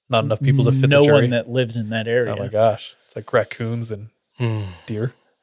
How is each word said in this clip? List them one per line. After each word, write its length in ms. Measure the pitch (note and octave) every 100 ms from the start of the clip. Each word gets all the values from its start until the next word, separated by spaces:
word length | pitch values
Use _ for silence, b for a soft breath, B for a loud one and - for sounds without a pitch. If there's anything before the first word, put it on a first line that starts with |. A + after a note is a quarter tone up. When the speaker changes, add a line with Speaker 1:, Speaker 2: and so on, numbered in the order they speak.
| _
Speaker 1:
Not 140 | A#2
enough 180 | A2 G#2+
people 240 | C#3 C#3 A#2
to 60 |
fit 100 | C3+
the 60 | C3+
Speaker 2:
no 160 | C#3+ D3
Speaker 1:
jury. 160 | C#3+
Speaker 2:
one 80 | A#2+
that 180 | A#2+ A#2
lives 300 | B2+ A#2+ A#2
in 120 | G#2+
that 160 | A2+ A2
area. 260 | A#2+ A#2
Speaker 1:
Oh 40 | G#2
my 100 | G2+
gosh. 480 | G#2 A2+ G2+ - - _
It's 100 | A#2
like 160 | -
raccoons 600 | A#2+ G#2 - A#2 A#2 A2+
and 180 | G#2 A2 _ _ -
Speaker 3:
Hmm. 240 | A#2+ A2 G2 F2+ -
Speaker 1:
deer. 260 | G#2+ B2+ - _ _